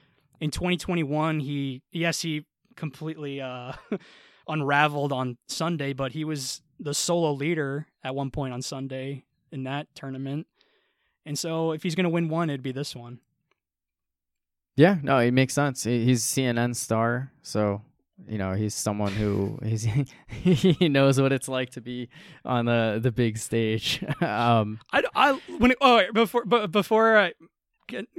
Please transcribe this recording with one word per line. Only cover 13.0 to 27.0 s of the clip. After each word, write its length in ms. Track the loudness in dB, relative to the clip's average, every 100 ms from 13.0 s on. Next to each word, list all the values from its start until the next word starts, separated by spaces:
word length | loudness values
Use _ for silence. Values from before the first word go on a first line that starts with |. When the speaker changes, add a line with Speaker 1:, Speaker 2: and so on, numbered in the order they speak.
| -14 -18 _ _ _ _ _ _ _ _ _ _ _ _ _ _ _ 6
Speaker 2:
Yeah, 220 | 6 6
no, 160 | 2 2
it 120 | 4
makes 220 | 4 2
sense. 300 | 2 -2 -2
He, 200 | -2 0 2
he's 140 | 2
a 40 | 0
C 160 | -2 0
N 120 | 0
N 160 | -2
star, 580 | -2 -2 0 0 -2 -6 _
so, 380 | -8 -2 -2 -2 -8 _ _ _ -10
you 100 | -6
know, 140 | -4
he's 200 | -2 -4
someone 380 | -4 -4 -2 -2
who 480 | -2 0 0 -2 -4
<laughs> 40 |
he's, 240 | -4 -2 -2 -2 -2 -8 -16
he 600 | -2 2 4 4 4 4
knows 320 | 4 4 6
what 100 | 4
it's 160 | 2 -2
like 220 | -4 -6
to 100 | -8
be 280 | -12 -10 -12 -14 -20 -12
on 220 | -4 0 2
the, 340 | 2 2 2
the 100 | 0
big 260 | 2 0 0
stage. 680 | -2 0 2 0 -2 -4 -4
<laughs> 100 | -2
Um, 580 | -2 2 4 4 2 -4 -2
Speaker 1:
I, 120 | 0 0 4
I, 180 | 4 2 -4 2
when 120 | 4
it, 60 | 6
oh, 160 | 6 6
wait, 160 | 4
before, 320 | 2 2 0 2
but 260 | 0 2
before 460 | 0 2 4